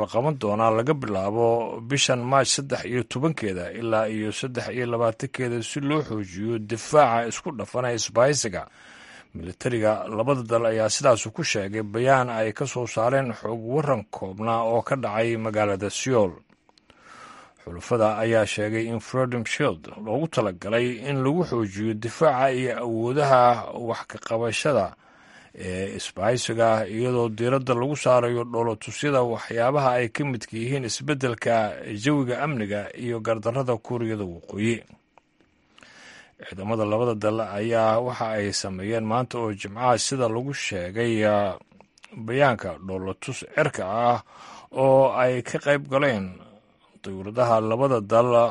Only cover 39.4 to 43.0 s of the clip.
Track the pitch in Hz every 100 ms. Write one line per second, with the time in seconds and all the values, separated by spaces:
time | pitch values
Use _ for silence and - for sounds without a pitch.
39.4 | 113 101 101 107 127 113 - 135 117 113
40.4 | 139 139 - 95 90 107 120 110 107 104
41.4 | 101 - - _ - _ - 139 110 131
42.4 | 139 110 95 80 95 92